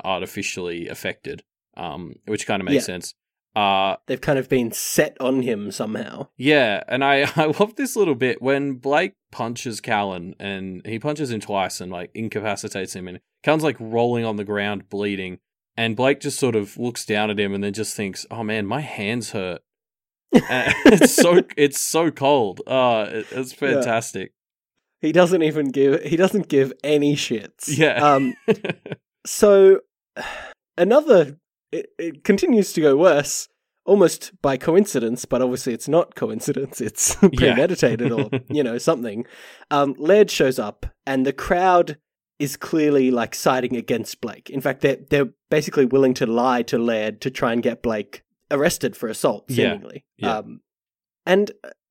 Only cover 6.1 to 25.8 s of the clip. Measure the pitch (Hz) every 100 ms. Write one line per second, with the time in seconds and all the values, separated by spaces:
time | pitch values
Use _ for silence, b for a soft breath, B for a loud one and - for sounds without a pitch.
6.1 | - - - 131 151 120 98 - 127 139
7.1 | 139 143 160 156 151 214 - 262 233 185
8.1 | 127 127 110 123 139 143 127 135 147 190
9.1 | _ _ - 117 120 127 107 - 107 101
10.1 | 90 87 - 98 98 95 90 110 113 147
11.1 | 151 139 113 - 101 92 - 90 90 90
12.1 | - 110 104 107 101 107 101 95 98 90
13.1 | 90 _ _ - 156 147 120 113 117 120
14.1 | 120 113 104 101 104 101 104 - 101 104
15.1 | 98 92 90 _ _ _ - 113 110 131
16.1 | 143 147 - 131 113 101 - 120 117 -
17.1 | 104 107 104 101 98 101 101 104 - 101
18.1 | 90 - 113 107 110 101 127 143 - 104
19.1 | 120 107 110 92 87 _ _ _ _ _
20.1 | _ - 240 - 127 113 - 294 214 269
21.1 | - 190 180 - - 147 139 - 160 165
22.1 | - 139 143 104 87 - 131 123 113 104
23.1 | 110 104 127 127 - 143 131 123 113 117
24.1 | - 95 _ _ _ _ _ _ _ 156
25.1 | 160 175 180 156 151 139 131